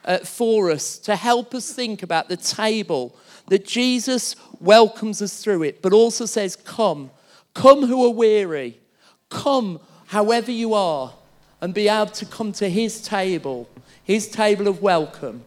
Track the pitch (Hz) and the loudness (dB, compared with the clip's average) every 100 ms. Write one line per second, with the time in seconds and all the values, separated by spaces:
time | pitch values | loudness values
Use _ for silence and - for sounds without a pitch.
0 | - 180 165 - 233 220 185 151 - - | -2 -4 -4 -4 0 2 0 -2 -6 -10
1 | - 208 240 240 240 254 - - 240 202 | -4 -2 2 0 0 -10 -10 -8 -8 -8
2 | 175 165 - 180 - - 220 220 170 147 | -4 -4 -4 -6 -6 -2 -2 -2 -2 -4
3 | 123 _ - - - 190 190 233 254 247 | -4 _ -20 -20 0 0 0 0 0 0
4 | 240 247 - - - - 170 220 220 - | -2 -4 -4 -10 -20 -4 8 8 8 2
5 | 220 202 208 - 214 190 151 - 170 208 | -8 -6 -8 -6 -4 -2 -2 -4 4 6
6 | 233 226 226 226 196 - - - 208 147 | 6 2 -4 -4 -6 -8 -14 -2 -2 -2
7 | 131 _ _ - _ - 262 285 254 254 | -12 _ _ -20 _ 6 8 8 4 2
8 | 247 226 226 214 185 151 123 113 _ _ | 2 4 2 2 0 -6 -8 -12 _ _
9 | _ _ _ - 285 269 208 160 _ - | _ _ _ -6 0 0 -2 -8 _ -20
10 | - 208 208 233 240 226 226 214 180 147 | -6 0 2 0 0 -6 -2 0 0 -2
11 | 127 - _ _ _ _ 175 190 208 214 | -6 -12 _ _ _ _ -6 -2 0 0
12 | 208 - 214 - 220 190 196 185 226 - | -2 -6 -14 -8 -8 -4 -2 -2 -2 -6
13 | - 202 190 170 147 123 120 - _ - | -6 -4 -2 -4 -6 -10 -12 -20 _ -16
14 | - 214 208 - 214 202 202 175 196 170 | -2 -2 -2 0 0 2 0 0 0 0
15 | 151 - 135 117 | -2 -10 -12 -14